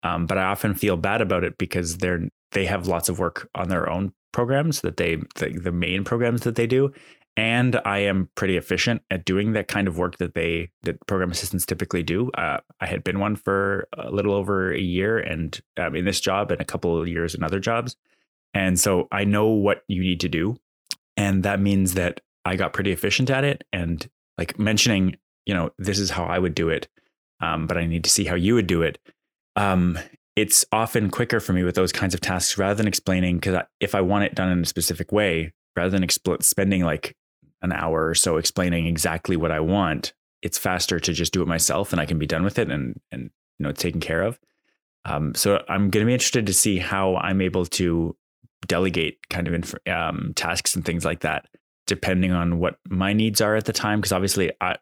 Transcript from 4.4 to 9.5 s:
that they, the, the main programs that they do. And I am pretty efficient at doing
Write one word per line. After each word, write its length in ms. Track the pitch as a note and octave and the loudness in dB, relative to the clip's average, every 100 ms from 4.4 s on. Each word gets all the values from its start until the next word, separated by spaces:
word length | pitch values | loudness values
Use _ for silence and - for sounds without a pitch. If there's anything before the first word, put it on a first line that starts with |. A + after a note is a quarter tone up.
| A#2+ C#3 D#3+ C#3+ | 0 0 0 -2
that 160 | F2+ - | -4 -2
they, 180 | E2+ D#2+ C#2+ - | -2 -2 -6 -6
the, 220 | - F2 | -6 -4
the 80 | F2 | -4
main 320 | F2 E2+ F#2 | -2 -2 -2
programs 380 | F#2+ A#2+ A#2+ A#2 | -2 -2 0 0
that 140 | A#2+ A2+ | -2 0
they 120 | A#2 | 2
do. 240 | B2+ C#3 - - - _ - | 2 2 -2 -20 -20 _ -2
And 460 | A2+ A#2+ B2+ A#2+ | 0 2 2 2
I 140 | - G2+ | 0 2
am 320 | G2+ F#2+ F2+ - | 2 2 -2 -2
pretty 220 | F#2+ F2+ | 0 0
efficient 440 | - F2+ - A#2 _ | 0 0 0 -2 _
at 160 | F#2 E2+ | -6 0
doing 280 | F#2+ G#2 | 0 2